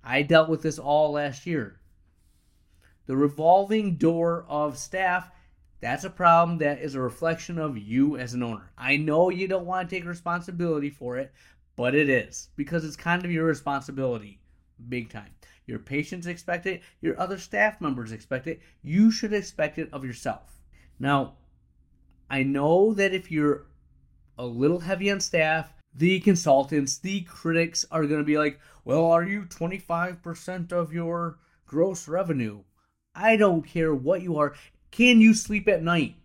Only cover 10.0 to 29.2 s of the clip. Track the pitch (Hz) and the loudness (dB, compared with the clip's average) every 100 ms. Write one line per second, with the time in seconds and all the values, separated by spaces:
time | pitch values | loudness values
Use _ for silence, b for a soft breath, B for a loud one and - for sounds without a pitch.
10 | 170 175 175 175 175 175 175 156 143 147 | -10 -10 -6 -6 -8 -6 -2 -2 -4 -8
11 | 123 123 135 b b b _ - 123 143 | -10 -8 -10 b b b _ -4 0 2
12 | 143 127 107 - - - 143 165 156 147 | 4 2 0 -12 -18 -10 -4 -4 -6 -8
13 | 170 175 180 170 160 151 - 139 135 135 | -4 -2 -2 0 0 -2 -4 -6 -6 -6
14 | 131 117 104 98 _ _ _ _ 120 123 | -4 -4 -10 -20 _ _ _ _ -10 -10
15 | 113 110 101 - b b - 110 - 139 | -10 -16 -20 -20 b b -14 -14 -6 -6
16 | 156 185 175 170 - 185 185 175 b b | -4 -8 -10 -10 -6 -6 -6 -8 b b
17 | 165 - 180 190 - 202 214 214 160 131 | -6 -4 -6 -6 -6 0 0 0 -6 -6
18 | 110 110 - 131 160 - b b 139 170 | -8 -14 -8 -8 -6 -12 b b -2 4
19 | 220 220 214 208 196 - 151 156 156 143 | 4 2 -4 -4 -6 -4 -4 -4 -10 -10
20 | 131 117 127 104 - - _ b b _ | -12 -8 -8 -8 -12 -20 _ b b _
21 | 135 143 131 - _ _ _ _ _ _ | 0 0 -2 -10 _ _ _ _ _ _
22 | _ _ _ 135 135 139 147 175 208 202 | _ _ _ -2 0 0 2 4 4 4
23 | 196 185 180 156 147 147 - _ _ _ | 0 0 -4 0 2 0 -4 _ _ _
24 | _ _ _ - 123 117 143 175 170 190 | _ _ _ -12 -10 0 0 0 -4 -2
25 | 196 196 175 170 156 160 - - _ - | 0 -2 -2 0 0 0 -6 -18 _ 0
26 | 170 185 208 175 160 135 135 151 135 - | 2 4 4 2 6 4 4 -2 -2 -6
27 | 185 196 175 - 165 165 165 170 - 165 | -6 -6 -8 -8 -2 0 0 -2 -4 -2
28 | 151 151 147 151 147 - b b - 139 | 0 0 2 2 0 -4 b b -2 2
29 | 165 170 | 4 4